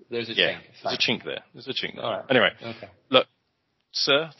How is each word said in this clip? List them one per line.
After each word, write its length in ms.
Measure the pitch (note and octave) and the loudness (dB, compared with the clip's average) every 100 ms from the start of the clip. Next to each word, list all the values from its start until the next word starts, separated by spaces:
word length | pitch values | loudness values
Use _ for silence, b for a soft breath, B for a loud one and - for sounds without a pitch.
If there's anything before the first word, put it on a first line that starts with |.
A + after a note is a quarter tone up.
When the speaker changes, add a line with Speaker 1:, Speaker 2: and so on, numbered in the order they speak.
| - | -8
Speaker 1:
There's 180 | A#2+ A2+ | -8 -4
a 60 | |
Speaker 2:
Yeah, 180 | G#2+ F2 | 0 0
Speaker 1:
chink. 80 | - - - | 0 -10 -12
Speaker 2:
there's 120 | - | -6
a 40 | - | -2
Speaker 1:
Fine. 200 | - A2 | -2 -2
Speaker 2:
chink 40 | |
there. 180 | D#2+ C2 - | -4 -10 -12
There's 160 | - C3 | -16 -10
a 20 | |
chink 220 | - - - | -8 -8 -6
there. 80 | |
Speaker 1:
All 80 | A#2 | -6
right. 120 | F#2+ - | -4 2
Speaker 2:
Anyway, 200 | C3 F#2+ - | 4 4 2
Speaker 1:
Okay. 260 | A2+ A2+ - _ - | -10 -14 -16 _ 2
Speaker 2:
look, 160 | C3 - _ _ _ _ _ _ | 2 2 _ _ _ _ _ _
sir, 380 | - - C#3+ D#3+ | -4 2 2 0